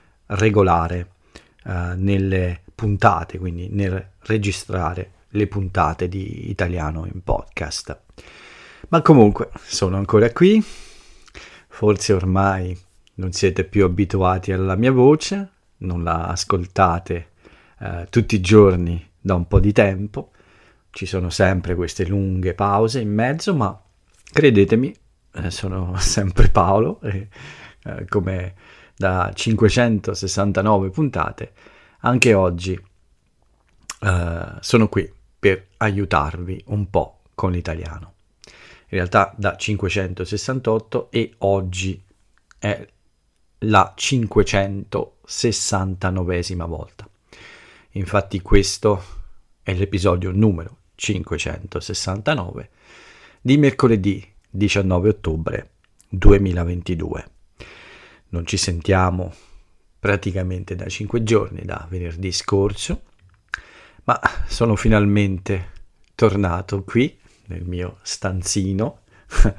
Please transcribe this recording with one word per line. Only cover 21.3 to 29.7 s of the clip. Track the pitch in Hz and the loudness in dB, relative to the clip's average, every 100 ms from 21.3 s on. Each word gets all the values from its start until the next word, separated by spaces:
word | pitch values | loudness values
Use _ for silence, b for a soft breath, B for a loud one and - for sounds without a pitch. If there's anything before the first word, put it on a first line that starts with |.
sempre | - 95 92 87 87 | 2 2 2 -2 -2
queste | 85 - 90 | -4 -4 -2
lunghe | 101 98 92 92 87 | -2 0 -2 -2 0
pause | 101 101 113 127 | 0 2 2 0
in | 107 | -2
mezzo, | 104 120 156 - 170 | 0 0 -2 -2 -2
ma | 104 110 _ _ _ _ _ | -2 -6 _ _ _ _ _
credetemi, | - 147 107 98 113 135 - _ _ _ | 4 6 6 6 4 0 -6 _ _ _
eh, | - 82 | -8 -8
sono | - 98 92 90 92 | -6 -6 -6 -6 0
<laughs> | |
sempre | 92 - 98 90 107 | 0 0 0 6 8
Paolo | - 90 98 113 196 | 8 4 4 2 -2
e, | - 98 101 B B B B B - | -6 -8 -10 B B B B B -14
eh, | - 95 | -12 -4
come | 101 95 95 92 92 b b b b | -2 -2 -4 -6 -12 b b b b
da | 95 90 95 - | 0 0 -2 -2
cinquecentosessantanove | - 110 110 | -2 4 4